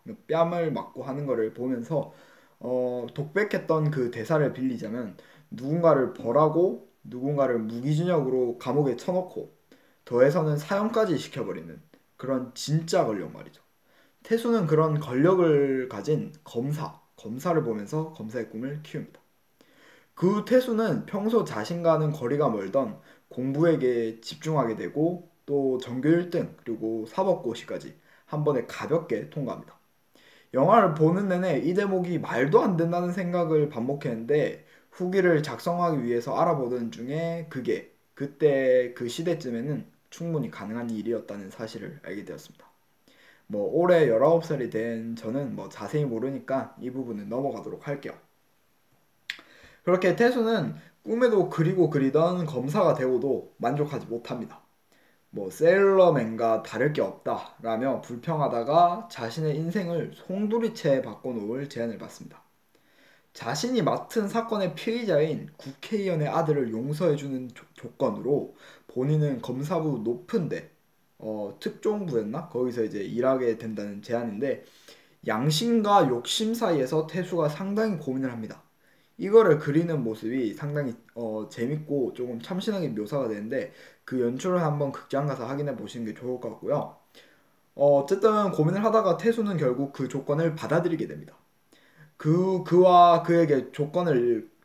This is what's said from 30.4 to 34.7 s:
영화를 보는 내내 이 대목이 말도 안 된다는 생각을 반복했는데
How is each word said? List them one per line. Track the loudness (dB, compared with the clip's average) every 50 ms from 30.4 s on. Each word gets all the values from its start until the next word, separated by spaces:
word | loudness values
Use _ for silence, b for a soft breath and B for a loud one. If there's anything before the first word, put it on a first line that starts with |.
| b b b
영화를 | 2 4 4 6 6 4 4 4
보는 | 2 2 2 2 2 0 0
내내 | -2 0 0 0 0 0
이 | 0 0 0
대목이 | 0 0 0 0 -2 -2 -2 -4 -4
말도 | -4 -4 -2 0 2 4 4 4 4
안 | 4 2
된다는 | 0 0 0 0 -2 -2 -2 -4
생각을 | -4 -4 -2 -2 -2 0 2 2 2 2 0
반복했는데 | -2 -4 -4 -4 -4 -4 -4 -6 -6 -4 -2 0 2 2 2 0 -2 -8 -16 b